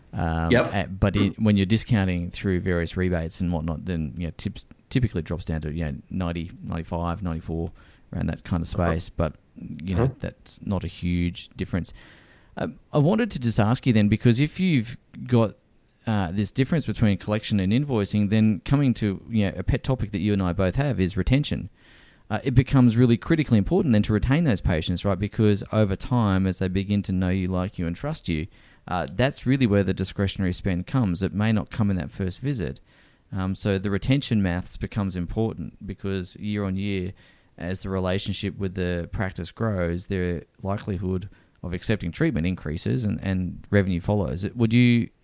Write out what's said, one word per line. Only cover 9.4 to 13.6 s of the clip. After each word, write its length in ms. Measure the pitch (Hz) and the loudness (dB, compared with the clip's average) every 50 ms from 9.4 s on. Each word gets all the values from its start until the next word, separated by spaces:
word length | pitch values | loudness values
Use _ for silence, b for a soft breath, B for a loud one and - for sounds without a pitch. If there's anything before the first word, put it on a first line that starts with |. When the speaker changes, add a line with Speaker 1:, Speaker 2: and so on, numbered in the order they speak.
| _ _ _ - - - 76 73 82 | _ _ _ -16 -14 -12 -10 -8 -4
Speaker 1:
you 120 | 92 92 | -2 0
know, 100 | 92 120 | 2 2
Speaker 2:
Uh-huh. 100 | 139 123 - | 2 0 -4
Speaker 1:
that's 400 | - 90 - _ - - - - - | -8 -10 -10 _ -18 -20 -16 -10 -4
not 180 | 101 98 87 87 | -4 -2 -2 -4
a 40 | |
huge 640 | 85 - - 90 87 87 87 87 87 85 - - - - - | -6 -8 -4 -2 -2 0 0 0 0 -2 -6 -12 -12 -10 -8
difference. 340 | 92 - - 87 - - - b b b b b b b b b b b b | -6 -4 -4 -4 -4 -6 -10 b b b b b b b b b b b b
Um, 220 | - - 233 233 - _ _ | -6 -6 -6 -8 -10 _ _
I 60 | - | 2
wanted 340 | 151 139 165 220 220 240 208 - | 2 4 4 4 2 0 -2 -2
to 60 | 147 | -2
just 220 | 120 117 104 - | -2 0 2 2